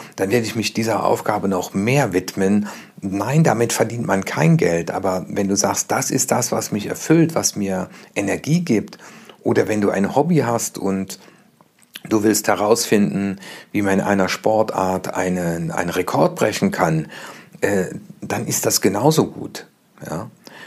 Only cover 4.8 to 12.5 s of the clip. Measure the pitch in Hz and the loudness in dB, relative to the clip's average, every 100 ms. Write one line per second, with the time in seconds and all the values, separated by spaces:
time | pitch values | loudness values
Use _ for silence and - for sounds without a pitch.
4.8 | 82 92 95 92 82 101 95 98 98 101 | -2 -4 -2 -2 -4 -2 0 0 0 -2
5.8 | - 123 135 135 - 127 120 110 - 107 | -2 -2 -2 -2 0 0 0 -2 -2 -4
6.8 | 101 - - 160 165 107 101 107 98 92 | -4 -4 2 4 4 2 -2 -2 -4 -4
7.8 | 90 - - - 98 95 131 170 170 107 | -6 -10 -10 -4 -2 -2 0 0 2 0
8.8 | - - - - - - 113 110 92 107 | 0 -8 -20 -20 -20 -6 0 2 2 2
9.8 | 98 95 101 139 160 160 117 117 - - | 2 2 0 2 2 2 2 0 -2 -4
10.8 | 98 95 95 - - - _ _ _ _ | -2 -2 -4 -10 -18 -20 _ _ _ _
11.8 | _ - - 110 104 101 - | _ -18 -2 2 4 2 2